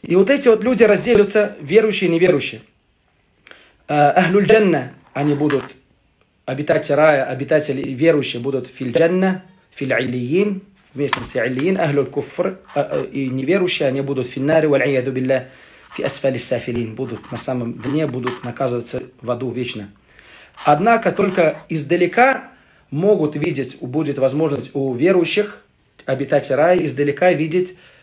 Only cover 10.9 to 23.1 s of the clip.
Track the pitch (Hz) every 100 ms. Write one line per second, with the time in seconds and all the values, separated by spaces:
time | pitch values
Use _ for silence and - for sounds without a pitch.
10.9 | 123 139 - 117 131 117 127 165 190 160
11.9 | 143 131 143 - - 190 190 - 143 143
12.9 | 143 131 139 131 131 131 190 180 - 143
13.9 | 135 139 131 123 131 139 160 156 139 131
14.9 | 131 131 127 131 131 127 - - - -
15.9 | - 139 - 135 127 - 120 - 120 113
16.9 | 110 127 110 - 113 - 127 117 - 120
17.9 | 147 151 123 120 123 123 117 131 120 117
18.9 | 127 - _ 113 120 127 113 120 107 101
19.9 | - _ - - - - - - 147 214
20.9 | 226 190 - 190 185 160 - - 156 131
21.9 | 175 175 226 262 262 - _ _ _ _
22.9 | 143 196